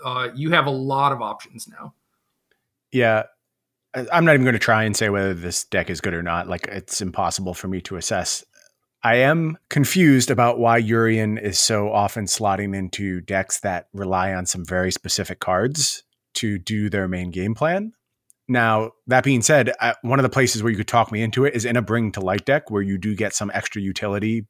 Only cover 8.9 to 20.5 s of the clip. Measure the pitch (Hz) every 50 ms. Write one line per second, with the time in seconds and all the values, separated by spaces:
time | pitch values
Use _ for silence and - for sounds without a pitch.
8.9 | _ _ - 117 117 123 131 139 160 170 165 160 160 - _ - - 147 139 -
9.9 | - 185 180 151 135 131 117 - 127 104 120 120 120 117 117 117 117 120 117 107
10.9 | 113 113 113 113 110 110 110 107 107 110 107 104 90 - - - 113 104 104 104
11.9 | 107 104 101 104 - 113 101 92 - - 110 101 95 95 101 101 98 98 95 90
12.9 | - - 101 95 92 90 87 - 98 95 95 - - - - 101 92 87 - _
13.9 | - 98 98 92 95 92 92 98 95 92 90 - - 90 87 - 90 90 92 92
14.9 | 90 - - 92 - - 95 - 90 - - - 92 90 107 131 147 156 139 -
15.9 | - - _ _ _ _ _ _ - - - 107 104 95 87 - 110 104 104 101
16.9 | 104 101 95 90 92 90 90 90 85 90 92 107 113 - 151 160 175 196 214 226
17.9 | - _ _ _ _ _ _ _ _ _ _ - 127 123 117 113 110 110 110 113
18.9 | - _ - - 127 127 120 135 135 120 110 - 156 143 120 120 - - 110 117
19.9 | 113 - - 117 131 135 131 123 - 135 131 120